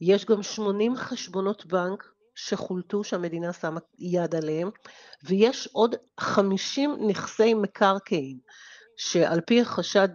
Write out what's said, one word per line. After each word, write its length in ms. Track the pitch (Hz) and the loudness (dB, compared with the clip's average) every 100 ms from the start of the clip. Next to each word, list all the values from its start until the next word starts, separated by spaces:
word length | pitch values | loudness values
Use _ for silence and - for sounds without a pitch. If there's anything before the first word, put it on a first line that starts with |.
יש 240 | 170 202 | 2 2
גם 180 | 202 208 | 4 0
שמונים 540 | 196 - 208 202 226 254 | 0 -4 -2 0 0 -2
חשבונות 680 | - 247 - 190 196 214 160 | -6 -10 -8 -4 -2 -4 -4
בנק 380 | 180 180 196 - _ _ | -2 -2 -6 -12 _ _
שחולטו 720 | - - - - 180 180 202 | -16 -6 -6 -4 -6 -4 -4
שהמדינה 480 | 208 185 175 165 170 | -4 -4 -4 -6 -6
שמה 280 | 175 160 160 - _ | -6 -6 -6 -12 _
יד 360 | 175 175 170 | -4 -2 0
עליהם, 360 | 165 151 156 180 - - - - - | -2 -2 -4 -4 -8 -18 -20 -20 -18
ויש 440 | 147 196 226 262 - | -2 4 4 2 -6
עוד 220 | - 233 233 - - | 0 0 0 -10 -8
חמישים 760 | - - 196 190 - - 285 285 214 | 0 2 2 0 -2 -2 -2 0 -2
נכסי 460 | 175 - - 220 | -2 -4 2 2
מקרקעין, 840 | 220 202 - 202 196 - 170 135 131 - - - - - - | 4 0 2 2 2 -2 -4 -4 -10 -20 -20 -20 -20 -20 -10
שעל 440 | - 175 156 170 | -2 2 2 2
פי 200 | 165 240 | 4 4
החשד 480 | 233 - 170 208 190 | 4 -2 0 2 2